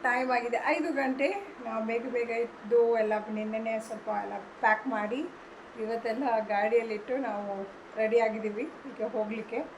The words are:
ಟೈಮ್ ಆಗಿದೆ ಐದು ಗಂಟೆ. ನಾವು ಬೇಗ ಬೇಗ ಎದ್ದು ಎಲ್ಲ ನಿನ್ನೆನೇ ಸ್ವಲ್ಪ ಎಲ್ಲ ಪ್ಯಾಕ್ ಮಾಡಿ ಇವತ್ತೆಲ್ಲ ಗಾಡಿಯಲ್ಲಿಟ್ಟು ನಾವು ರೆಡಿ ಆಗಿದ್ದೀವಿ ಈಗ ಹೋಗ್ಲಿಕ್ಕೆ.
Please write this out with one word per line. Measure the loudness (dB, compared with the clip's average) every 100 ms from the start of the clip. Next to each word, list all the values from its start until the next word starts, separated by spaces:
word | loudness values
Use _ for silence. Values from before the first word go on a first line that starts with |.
ಟೈಮ್ | 2 2 2
ಆಗಿದೆ | 2 2 0 2
ಐದು | 2 2
ಗಂಟೆ. | 0 0 2 0 0 -8 -12 -6
ನಾವು | -4
ಬೇಗ | -2 -2 -2
ಬೇಗ | -2 -2
ಎದ್ದು | -2 -4 -6 4 6 6 6
ಎಲ್ಲ | 4 2 0
ನಿನ್ನೆನೇ | -4 -2 -2 -2 -4
ಸ್ವಲ್ಪ | -4 -8 -4 -4
ಎಲ್ಲ | -4 -8 -10 2
ಪ್ಯಾಕ್ | 4 6 2
ಮಾಡಿ | -2 0 -2 -4 -8 -18 -18 -18 -8
ಇವತ್ತೆಲ್ಲ | -4 -2 -2 0 2 2
ಗಾಡಿಯಲ್ಲಿಟ್ಟು | 2 2 6 4 4 -4 -2 -2
ನಾವು | -2 -4 -4 -6 -6 -12 -12 0
ರೆಡಿ | 4 6
ಆಗಿದ್ದೀವಿ | 4 0 -4 -4
ಈಗ | -6 -8 -14 -6 -4
ಹೋಗ್ಲಿಕ್ಕೆ. | -2 -2 -4 -6 -6 -6